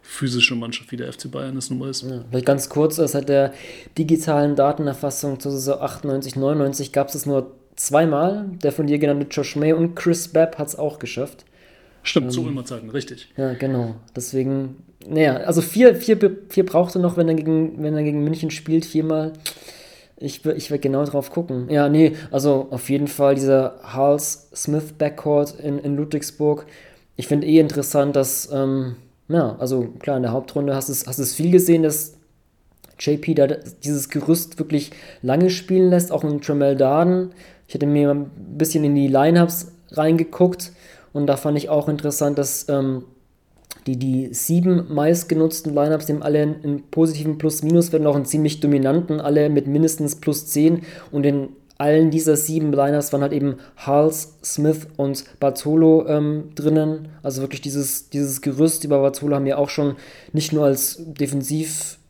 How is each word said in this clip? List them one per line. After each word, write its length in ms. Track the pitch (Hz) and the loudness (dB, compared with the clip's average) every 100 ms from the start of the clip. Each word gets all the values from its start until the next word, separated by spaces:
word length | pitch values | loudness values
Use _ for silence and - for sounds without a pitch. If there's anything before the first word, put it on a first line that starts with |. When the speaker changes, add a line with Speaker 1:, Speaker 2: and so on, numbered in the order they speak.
Speaker 1:
physische 540 | - - 139 123 - | -18 -8 -4 0 -2
Mannschaft, 380 | 120 117 117 - | -2 -8 -10 -12
wie 40 | 120 | -12
der 120 | 123 | -12
F 100 | 123 | -12
C 100 | 131 | -12
Bayern 280 | 135 135 131 | -10 -10 -10
es 120 | 123 | -8
nun 100 | 127 | -8
mal 120 | 135 | -6
ist. 120 | 131 | -8
Speaker 2:
Ja, 220 | 127 127 117 | -10 -12 -6
vielleicht 160 | 127 123 | -2 2
ganz 220 | 139 - | 0 0
kurz, 280 | 147 156 151 | 0 0 2
es 160 | 151 | -2
hat 140 | 139 135 | 0 2
der 240 | 139 135 - - - - - | 2 2 -2 -18 -20 -16 -6
digitalen 580 | 156 160 160 147 147 143 | 0 0 2 2 2 4
Datenerfassung 840 | 139 147 151 131 143 139 143 135 | 2 2 -4 -4 -6 -6 -6 -6
zur 120 | 143 | -6
Saison 260 | 139 131 139 | -6 -4 -4
achtundneunzig 560 | 139 - 143 135 135 135 | -4 -8 -4 -4 -4 -4
neunundneunzig 560 | 135 151 139 139 139 | -2 0 0 -2 -4
gab's 220 | 139 139 | -2 -2
es 120 | 147 143 | -4 -2
nur 280 | 139 131 - _ | -2 -2 -12 _
zweimal. 760 | - - 143 160 147 175 202 202 180 | -10 0 2 2 2 0 -2 -8 -4
Der 80 | 147 | -4
von 160 | 139 147 | -2 -2
dir 120 | 147 | 0
genannte 300 | 147 143 143 | 0 -2 -4
Josh 260 | - 139 - | -6 -6 -2
May 160 | 151 | 0
und 220 | 160 170 | 2 0
Chris 340 | 170 - 170 - | -2 -2 -2 0
Babb 300 | 160 160 - | 0 0 0
hat's 180 | 147 - | -10 -6
auch 220 | 151 143 | -6 -6
geschafft. 480 | 123 - 139 - _ _ _ _ _ _ | -12 -8 -10 -10 _ _ _ _ _ _
Speaker 1:
Stimmt, 280 | - - 127 | -2 -2 -2
zu 100 | 123 | -4
Speaker 2:
Ähm, 60 | 127 | -4
Speaker 1:
Ulmer 180 | 139 123 | -6 -8
Zeiten, 240 | 120 110 | -12 -8
richtig. 420 | 135 131 - - - | -8 -8 -16 -18 -6
Speaker 2:
Ja, 160 | 135 | -6
genau. 400 | 127 139 127 120 110 - | -4 -2 -2 -2 -6 -12
Deswegen, 640 | - 123 131 131 135 135 131 - _ - | -12 -6 -4 -2 -2 -6 -12 -20 _ -6
naja, 280 | 156 156 131 | 2 2 2
also 260 | - 170 | 0 0
vier, 320 | 170 208 247 | 0 6 6
vier, 220 | 208 - 220 | 6 2 2
be-, 200 | 202 190 - | 2 0 -6
vier 160 | - 185 | -2 0
braucht 280 | 165 175 | 2 0
er 60 | 190 | 0
noch, 160 | 180 175 | 0 2
wenn 120 | 165 | 0
er 60 | |
gegen, 480 | 160 156 160 160 160 | 0 0 0 0 -4
wenn 120 | 151 151 | -4 -2
er 60 | |
gegen 200 | 151 147 | -2 0
München 260 | 147 160 160 | -2 -2 -6
spielt, 340 | 151 - 160 | -8 -2 -2
viermal. 480 | 160 160 160 156 156 160 - - - - - - _ _ | 0 -4 -2 -2 -4 -8 -14 -14 -20 -20 -20 -20 _ _
Ich 260 | 143 - | -10 -6
wür-, 100 | 156 | -4
ich 160 | 151 - | -4 -4
werd 120 | 147 | -4
genau 200 | 143 135 147 | -2 0 -2
drauf 240 | 143 139 | -2 -4
gucken. 400 | - 170 127 123 | -6 -4 -6 -2
Ja, 180 | 147 143 | 2 4
nee, 240 | 151 160 156 - | 6 6 4 -6
also 360 | 139 143 135 135 | -2 2 2 0
auf 200 | 127 - | -8 -2
jeden 180 | 139 143 | -2 -2
Fall 280 | - 139 139 | 2 2 4
dieser 440 | 135 135 131 - | 4 2 2 -6
Hals-Smith-Backcourt 1700 | - 127 139 143 143 - _ - - 151 151 - 147 147 151 147 147 - | -14 0 2 2 0 -10 _ -10 -4 -4 -4 -4 -4 -4 0 0 0 -4
in, 180 | 147 143 | -6 -6
in 180 | 143 143 | -4 -4
Ludwigsburg. 680 | 151 151 147 - 151 147 - - - _ _ - | -2 -4 -6 -2 0 0 -6 -20 -20 _ _ -12
Ich 120 | - | -2
find 160 | 147 | 0
eh 140 | 147 160 | 4 6
interessant, 580 | 151 143 135 147 139 143 | 6 2 -2 0 2 2
dass, 340 | 135 - - | 0 -2 -6
ähm, 440 | 143 135 135 131 123 - _ _ | -2 -2 -2 -4 -10 -18 _ _
ja, 280 | 165 127 104 | 0 0 -2
also 300 | 127 131 117 - | -4 -2 -4 -8
klar, 160 | - 135 | -4 -2
in 80 | |
der 80 | 123 | -2
Hauptrunde 420 | 123 135 - 143 | -4 -4 -4 -2
hast 140 | 135 135 | -4 -4
du's, 180 | 131 - | -8 -8
hast 120 | 131 | -6
du's 160 | 135 | -6
viel 160 | - 165 | -2 4
gesehen, 320 | 180 175 170 | 4 6 4
dass 360 | 156 147 - - _ _ _ _ _ _ - _ | 4 0 -8 -14 _ _ _ _ _ _ -20 _
J 220 | - 147 | -2 -2
P 140 | - | 0
da 120 | 156 139 | 2 2
dieses 640 | 151 - - 139 147 - | 2 -8 -12 -4 -4 -4
Gerüst 480 | 147 143 170 - - | -6 2 0 0 -8
wirklich 320 | 156 151 143 - - - | -2 -2 -4 -14 -20 -8
lange 260 | 123 139 185 | 0 2 2
spielen 400 | 180 - 185 185 | 0 0 4 6
lässt, 220 | 180 175 | 4 2
auch 100 | 156 | -2
in 180 | 156 147 | -2 -4
Tremel 360 | 147 143 139 135 | -2 2 2 4
Darden. 540 | 135 147 175 185 180 - - - _ | 4 4 4 2 -2 -10 -20 -20 _
Ich 80 | |
hatte 120 | 147 147 | 0 2
mir 240 | 147 143 | 4 4
ein 200 | 143 143 - 101 139 | 2 -2 -12 -14 -2
bisschen 260 | 156 165 | 0 2
in 100 | 151 | 2
die 140 | 143 139 | 2 4
Lineups 640 | 135 147 175 170 - - - _ | 4 6 6 4 0 -12 -20 _
reingeguckt 840 | - 156 165 160 - 180 180 - - - - _ | -2 2 2 0 2 2 2 -10 -16 -20 -20 _
und 140 | 147 143 | -4 0
da 100 | 135 | 0
fand 200 | 151 147 | 0 -2
ich 120 | - | 0
auch 180 | 151 147 | 0 0
interessant, 480 | 151 147 143 147 143 | -2 -4 -2 0 0
dass, 300 | 139 - - | -2 -4 -2
ähm, 360 | 143 135 131 127 _ _ _ _ _ _ - - | -2 0 -4 -8 _ _ _ _ _ _ -14 -6
die, 100 | 127 | -4
die 320 | 131 131 131 | 0 -2 -2
sieben 600 | 123 - 170 180 180 175 | -6 0 2 4 2 0
meistgenutzten 840 | 151 151 170 - 160 160 160 156 | 0 2 2 2 2 2 0 -4
Lineups, 320 | 147 147 156 151 | 0 2 0 -2
die 60 | |
haben 100 | 151 | -4
alle 200 | 151 151 | 0 0
einen, 140 | 151 151 | 0 -2
einen 200 | 147 143 - | -4 -6 -4
positiven 480 | - 160 151 151 151 | 0 0 2 -4 -2
Plus-Minus-Wert 640 | 156 151 151 170 170 156 | -2 -2 2 4 4 2
und 40 | 151 | 2
auch 100 | 143 | 2
einen 100 | 135 | 0
ziemlich 340 | 151 151 151 | 0 0 0
dominanten, 600 | 143 143 135 156 175 151 | 0 2 2 0 0 -4
alle 280 | 143 147 151 | 2 2 4
mit 180 | 147 139 | 0 0
mindestens 500 | 147 160 156 147 - | 2 2 0 -4 -4
plus 300 | - 151 - | -4 -4 -4
zehn. 360 | 147 156 170 - - - | 2 2 2 -4 -20 -8
Und 140 | 147 | -2
in 240 | 143 143 139 - _ _ | 0 0 -4 -12 _ _
allen 340 | 147 156 160 | 2 4 4
dieser 240 | 156 156 147 | 4 2 2
sieben 360 | 151 160 156 | 2 -2 0
Lineups 400 | 143 139 147 147 | 2 2 2 0
waren 100 | 143 | -2
halt 100 | 143 | 0
eben 240 | 147 139 131 - _ | 0 -2 -4 -12 _
Hals, 640 | - 143 156 156 - _ | 0 4 4 0 -10 _
Smith 420 | - - 147 156 - - | -10 -2 0 0 -4 -6
und 280 | 139 139 - - | -4 -4 -10 -2
Bartolo, 680 | 139 135 147 156 160 160 156 | -2 -2 0 4 6 6 4
ähm, 440 | 151 147 151 156 | 0 0 -4 -8
drinnen. 540 | - 147 156 156 156 156 - | -4 0 2 0 -4 -10 -10
Also 160 | 143 131 | -8 -6
wirklich 200 | 135 139 | -8 -8
dieses, 480 | 143 139 135 - - | -8 -4 -4 -6 -8
dieses 320 | 143 139 135 | -4 -4 -2
Gerüst 440 | 147 135 160 156 | -4 2 2 0
über 160 | 151 143 | 0 2
Bartolo 340 | 139 139 147 | 2 0 -2
haben 120 | 143 135 | 0 0
wir 120 | 139 | 0
auch 120 | 143 | -2
schon 260 | - 143 - - - - | 0 -2 -4 -14 -20 -6
nicht 200 | 156 147 | -4 -2
nur 120 | 156 | 2
als 380 | 147 139 - - | 2 2 -2 -6
Defensivspieler 920 | 165 147 143 139 131 156 156 - - - _ | -14 -6 -4 -4 -4 -4 -4 -8 -10 -14 _